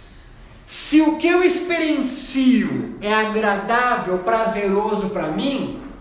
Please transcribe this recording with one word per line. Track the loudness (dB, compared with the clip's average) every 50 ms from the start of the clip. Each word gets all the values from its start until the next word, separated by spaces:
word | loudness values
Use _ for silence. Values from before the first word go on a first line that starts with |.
| -20 -20 -20 -20 -20 -20 -20 -20 -20 -20 -20 -20 -18
se | -12 -10 -8 -2 2 4 6
o | 6 6 4 2
que | 2 2
eu | 4 4 4
experiencio | 4 2 0 -2 -2 -2 0 0 0 0 0 -2 -2 -4 -6 -6 -4 0 2 4 4 4 4 2 0 -2 -4 -6 -8 -8 -8
é | -4 0 0
agradável, | 0 0 0 -2 0 0 0 0 0 -2 0 0 0 2 0 0 -2 -2 -2 -4 -2
prazeroso | 0 0 0 0 0 0 -2 -2 -2 0 0 0 0 0 -2 -2 -4 -4
pra | -4 -4 -4 -4
mim, | -4 -2 -2 -2 -2 -4 -4 -6 -8 -10 -14 -16 -18 -20